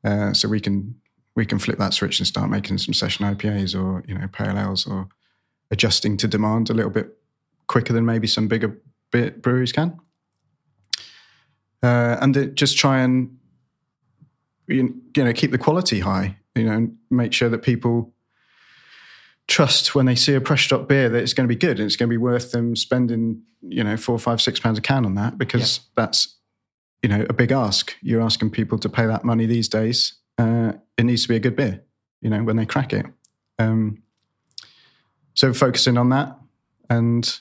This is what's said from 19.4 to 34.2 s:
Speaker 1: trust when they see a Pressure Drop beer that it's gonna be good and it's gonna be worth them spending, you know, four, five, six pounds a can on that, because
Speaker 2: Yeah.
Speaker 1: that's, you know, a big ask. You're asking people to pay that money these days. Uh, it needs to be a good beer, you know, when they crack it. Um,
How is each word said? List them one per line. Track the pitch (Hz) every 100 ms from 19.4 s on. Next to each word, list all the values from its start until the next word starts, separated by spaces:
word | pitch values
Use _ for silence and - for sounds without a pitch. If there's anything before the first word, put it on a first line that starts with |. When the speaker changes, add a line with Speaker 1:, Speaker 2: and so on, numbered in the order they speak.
| -
Speaker 1:
trust | - 139 - -
when | 147 131
they | 123
see | -
a | 139
Pressure | 135 139 -
Drop | 135 -
beer | 139 123
that | 120
it's | 123
gonna | - 127
be | 117
good | 180 107
and | 107
it's | -
gonna | 120
be | 117
worth | 123 123 120
them | 120 117 113
spending, | - 127 120 117 113 110 _ _
you | - -
know, | 107 110
four, | - 117
five, | - 117
six | - -
pounds | 117 107
a |
can | - 135 110
on | 98
that, | 104 -
because | - 120 120 -
Speaker 2:
Yeah. | _ -
Speaker 1:
that's, | 113 - - _ _ _ _ _ _ _
you | 101
know, | 104 110
a |
big | - 123
ask. | 135 110 95 - -
You're | - 113
asking | 113 - 110
people | 107 107 110
to | -
pay | - 113
that | 110
money | 120 113 113
these | 117 113
days. | 110 110 120 - - _ -
Uh, | 113 117 113 - _ -
it |
needs | 120 117
to | -
be | 113
a |
good | 120 -
beer, | 127 95 _ _ _ _
you | 107
know, | 107
when | 113 113
they | 110
crack | 143 131
it. | 104 98 _ - _ _ -
Um, | 113 110 107 107 _ _